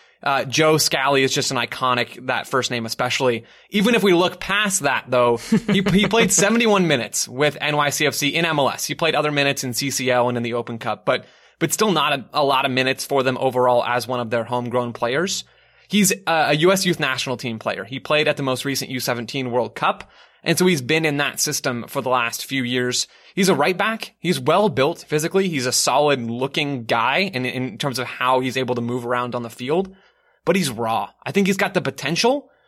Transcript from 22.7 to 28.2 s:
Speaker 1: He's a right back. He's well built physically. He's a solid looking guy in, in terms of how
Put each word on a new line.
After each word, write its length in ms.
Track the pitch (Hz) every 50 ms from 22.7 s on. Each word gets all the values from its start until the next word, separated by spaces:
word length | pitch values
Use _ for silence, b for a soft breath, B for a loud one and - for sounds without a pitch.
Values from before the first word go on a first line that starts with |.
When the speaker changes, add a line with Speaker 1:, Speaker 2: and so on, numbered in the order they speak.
| 123 127 123 123 123 - - - b b b b b
Speaker 1:
He's 120 | b 202 180
a 60 | 180
right 240 | 131 143 170 185 175
back. 380 | 202 220 226 220 - - _ _
He's 220 | - 165 180 139
well 280 | 127 135 156 190 208 208
built 360 | 135 131 131 151 - - -
physically. 420 | - 147 151 151 165 - 190 190 190
He's 180 | 156 139 123
a 40 | 127
solid 500 | 113 - - 147 123 139 147 147 139 131
looking 640 | 117 113 117 120 131 139 - 165 151 143 143 127 113
guy 320 | 110 131 120 113 123 139 170
in, 280 | 190 190 190 127 127
in 320 | 127 - 131 127 127 - 120
terms 220 | - 143 127 123
of 80 | 123 -
how 320 | - -